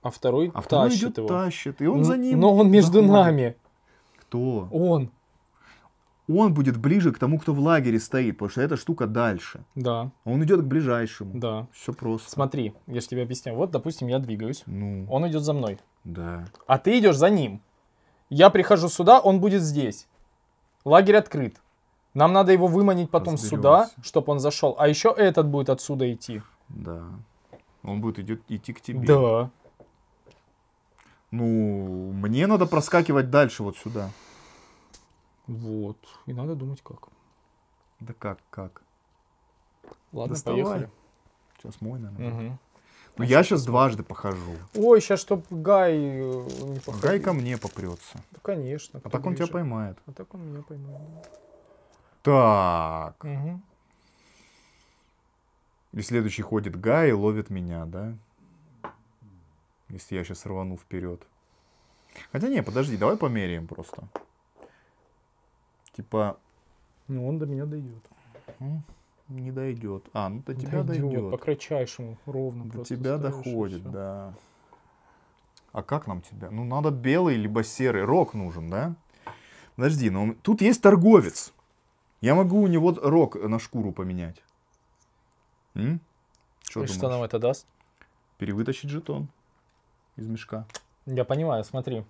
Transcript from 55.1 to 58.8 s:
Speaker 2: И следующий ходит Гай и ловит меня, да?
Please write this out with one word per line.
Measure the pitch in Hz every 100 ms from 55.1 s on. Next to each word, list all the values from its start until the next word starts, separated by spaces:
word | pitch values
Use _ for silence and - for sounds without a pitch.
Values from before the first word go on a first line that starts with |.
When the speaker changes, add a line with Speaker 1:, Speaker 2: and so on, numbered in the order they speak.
| _ _ _ _ _ _ _ _
Speaker 2:
И | -
следующий | 104 120 107 101
ходит | 101 107 101 90
Гай | 107 147 160
и |
ловит | 107 104 107 101
меня, | 95 87 85 82
да? | 90 107 113 110 _ _ 165 _ 120